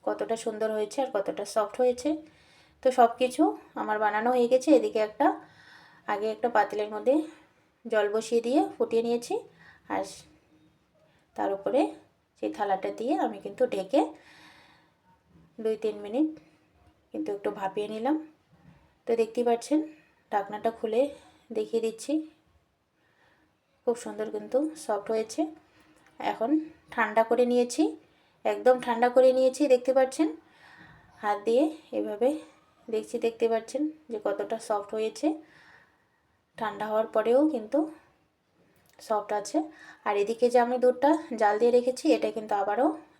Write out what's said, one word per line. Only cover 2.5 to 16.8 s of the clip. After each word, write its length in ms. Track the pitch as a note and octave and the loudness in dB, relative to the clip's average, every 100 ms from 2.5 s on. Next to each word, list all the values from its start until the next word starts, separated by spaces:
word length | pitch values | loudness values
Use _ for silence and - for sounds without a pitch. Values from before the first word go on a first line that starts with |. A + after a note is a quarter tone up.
| _ _ _ | _ _ _
তো 60 | C4 B3 | 0 6
সব 120 | A#3 - | 4 6
কিছু 220 | B3+ - F4 G#4 - B3 | -4 2 2 0 -14 -10
আমার 160 | G#3+ G#3+ | -4 0
বানানো 240 | G#3+ G#3+ A#3 | 0 0 2
হয়ে 140 | B3+ A#3+ | 2 4
গেছে। 160 | B3+ C#4+ C4 | 2 6 4
এদিকে 220 | G#3+ A3 G#3+ | 4 -2 -2
একটা, 180 | - E4 - - - - - - - - | 2 2 2 -10 -20 -20 -20 -20 -16 -6
আগে 180 | G#3 G#3+ | -4 -4
একটা 140 | G#3+ B3 A3 | -2 0 2
পাতিলের 340 | G3+ G#3 G#3 | 0 -2 -4
মধ্যে 200 | G#3+ G#3+ D4 D#4 - _ _ _ _ | -2 2 2 0 -14 _ _ _ _
জল 220 | A#3 A3 G#3 | -2 0 2
বসিয়ে 280 | G#3+ A3 A#3 A#3 | -2 0 -2 2
দিয়ে 140 | C#4+ G4 | 2 0
ফুটিয়ে 280 | - A#3 A3+ A#3 | -2 0 0 0
নিয়েছি। 280 | A#3+ - G#4 - _ - - _ | -4 -2 -8 -8 _ -20 -20 _
আর 80 | F#3+ - - - _ _ _ _ _ _ _ _ _ _ - | -6 -6 -12 -20 _ _ _ _ _ _ _ _ _ _ -6
তার 140 | G3+ G3 | -4 -2
উপরে 240 | - B3 D#4 - _ _ _ _ | 0 0 0 -4 _ _ _ _
সেই 120 | - G#3 | -8 -4
থালাটা 340 | G3+ F#3+ G3+ G3+ | -2 -2 -4 -6
দিয়ে 160 | A#3 F4+ C4+ | -2 0 -2
আমি 120 | G3+ | -4
কিন্তু 180 | G3+ G3+ B3 | -12 -2 -2
ঢেকে 260 | G3 F#3 C#4 D#4 - - - - - _ _ _ _ _ _ _ _ _ - | -2 0 0 0 -8 -20 -20 -20 -20 _ _ _ _ _ _ _ _ _ -6
দুই 180 | A3 A3 | -4 -2
তিন 120 | A3 G#3 | -4 -6
মিনিট 240 | G3+ A#3 D#4 D#4 _ _ _ _ | -6 -2 -2 -2 _ _ _ _